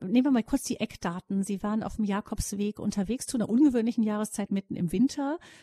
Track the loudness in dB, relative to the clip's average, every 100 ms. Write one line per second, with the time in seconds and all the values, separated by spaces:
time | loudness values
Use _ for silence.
0 | 0 4 4 4 2 -2 -2 -4 -6 -6
1 | -6 -6 -4 -2 -2 -2 -2 -2 -2 -2
2 | -2 -2 -4 -6 -6 -4 -4 -4 -4 -2
3 | -2 -4 -4 -2 2 4 6 4 2 2
4 | 0 0 -2 -4 -2 -2 -4 -4 0 2
5 | 2 2 -4 -4 -8 -20